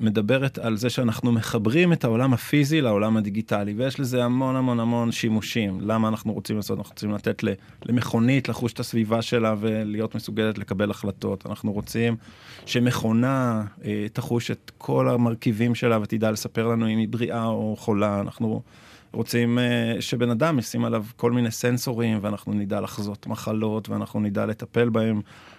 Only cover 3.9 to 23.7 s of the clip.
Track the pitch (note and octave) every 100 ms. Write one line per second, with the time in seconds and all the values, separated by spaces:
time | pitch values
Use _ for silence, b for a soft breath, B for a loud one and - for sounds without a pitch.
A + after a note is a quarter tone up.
3.9 | C3+ B2+ B2+ A#2+ B2+ C3 C3 B2+ A#2+ A#2
4.9 | A#2 A#2 - A#2 A2 - A#2+ G2+ F#2 G2+
5.9 | A2 A2 A2 A2+ G2 - G#2+ G2 G2+ -
6.9 | - G#2 G#2 A2+ G2+ G#2+ G2 B B -
7.9 | A#2+ - A#2 A#2+ C3+ A#2+ A2 A#2+ - A#2+
8.9 | A#2 G#2+ A2+ - A#2+ A2 G#2+ A2 G#2+ G#2+
9.9 | G#2 A2+ A2+ - G#2+ G#2+ G2+ F#2+ F#2+ G#2
10.9 | - G2 F#2+ G#2 F#2+ - G#2 A2 G2+ -
11.9 | A#2 A#2 A2+ B B B B - B2 B2
12.9 | B2 A2+ A2+ B2+ C3+ B2 A2 G2+ - -
13.9 | G#2 G#2+ - - A#2+ - A#2+ - - -
14.9 | C3 C3 B2 A#2 A2+ A#2+ G#2+ A#2+ A#2 B2
15.9 | A2+ G#2 A2+ A2 G#2 - A2+ A#2 A#2 A2+
16.9 | A2 A2 A2 A#2 A#2 A2+ A2 G#2+ G#2+ -
17.9 | G2+ G#2 G2+ G2 - A2 A2 - B B
18.9 | B B - A#2 A#2+ A#2+ A#2+ B2 A#2+ A2+
19.9 | A#2 - A#2+ A#2+ A2+ D#3+ C#3+ - A#2 A#2
20.9 | A2+ G#2+ - A#2+ B2 A#2 - B2 B2 C3+
21.9 | A#2 A#2 G#2+ G2+ G2+ - G#2 G2+ G#2 G2
22.9 | A2 G#2 G2+ - A2 A2 A2 G#2+